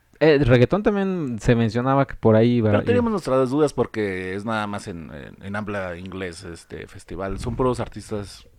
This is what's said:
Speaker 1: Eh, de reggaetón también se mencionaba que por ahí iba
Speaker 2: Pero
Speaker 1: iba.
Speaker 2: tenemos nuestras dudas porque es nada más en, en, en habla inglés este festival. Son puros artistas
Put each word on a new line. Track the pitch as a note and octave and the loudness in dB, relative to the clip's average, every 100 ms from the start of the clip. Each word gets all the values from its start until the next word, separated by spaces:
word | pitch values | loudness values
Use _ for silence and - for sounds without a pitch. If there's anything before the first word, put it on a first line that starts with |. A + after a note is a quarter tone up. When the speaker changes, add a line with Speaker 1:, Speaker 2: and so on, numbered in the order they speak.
| _ - | _ 0
Speaker 1:
Eh, | D#3 C#3+ | 4 6
de | |
reggaetón | C3+ B2 A#2+ F3+ | 6 6 6 2
también | G#3 G3+ F#3+ F#3 D3 A#2 | 0 0 0 -2 -4 -2
se | - A#2 | 2 2
mencionaba | A2+ A2 B2+ C#3 C3+ | 2 0 0 2 0
que | - | 0
por | A2+ A2 | 4 6
ahí | A#2 A#2+ | 6 4
iba | G#2+ | 4
Speaker 2:
Pero | G#2 | 2
Speaker 1:
iba. | - | 2
Speaker 2:
tenemos | - A#3 | 2 2
nuestras | G#3 D3 C3 C3 | -2 0 2 2
dudas | C#3 D3+ | 2 0
porque | - A#2 A2 G#2 F#2 F#2 F#2+ | 0 -4 -2 -4 -4 -6 -6
es | |
nada | G#2 A2 G#2 | -4 -4 -4
más | G2+ G#2 | -8 -10
en, | E2+ D2+ | -12 -12
en, | C#2+ A#1+ - F#2+ | -14 -16 -16 -10
en | G2+ | -8
habla | G#2 G#2 F#2 F2 | -6 -6 -6 -8
inglés | F#2 F#2+ F#2+ E2+ | -10 -10 -10 -10
este | F2+ E2+ - D#2+ - | -14 -16 -14 -16 -16
festival. | G#2 - E2+ G2 F#2 | -18 -14 -10 -8 -6
Son | B2+ A#2 | -6 -2
puros | B2+ A#2+ | 0 -2
artistas | A#2 - G2+ G#2+ G2 - - | -6 -10 -10 -10 -10 -16 -20